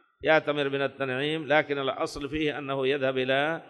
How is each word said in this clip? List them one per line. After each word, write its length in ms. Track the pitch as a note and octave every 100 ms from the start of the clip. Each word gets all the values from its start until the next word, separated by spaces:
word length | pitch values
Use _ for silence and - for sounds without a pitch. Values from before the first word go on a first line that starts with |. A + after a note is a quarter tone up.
| _ _
يعتمر 460 | - D#3 C#3+ D3 C#3
من 120 | C#3
التنعيم، 680 | C#3 - C3 B2+ D3 D#3+ C#3
لكن 320 | D3 C#3+ C#3+
الأصل 500 | C3+ - D#3+ D3+ C#3+
فيه 280 | D#3 D3+ C3
أنه 300 | C#3 C#3 C3
يذهب 300 | C#3+ C3 C3
إلى 440 | B2+ C3+ D3 E3 -